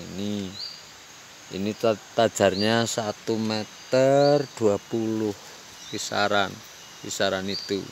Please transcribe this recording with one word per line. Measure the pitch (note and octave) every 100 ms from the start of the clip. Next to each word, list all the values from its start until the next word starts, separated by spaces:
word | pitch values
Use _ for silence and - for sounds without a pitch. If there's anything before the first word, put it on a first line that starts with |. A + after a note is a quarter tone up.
| F2 F2+
ini. | G2+ G#2 F#2+ G2 - - - - - - - - -
Ini | F#2 G2+ G#2
ta-, | A2+ G#2 - -
tajarnya | A2+ - G2 F#2 G#2+ A#2 A2+
satu | - G#2+ - - A2+
meter | A2 A2 G#2+ - - C3 C3+ C#3 C#3+ D3 C3+ -
dua | A2 G2+
puluh | - A#2 A2 A2 G#2+ F#2+ - - - - -
kisaran, | G#2+ - G#2+ G2+ G2+ G2 G#2 - - - -
kisaran | G#2 - G2 F#2+ F#2+
itu. | F#2+ - G2 -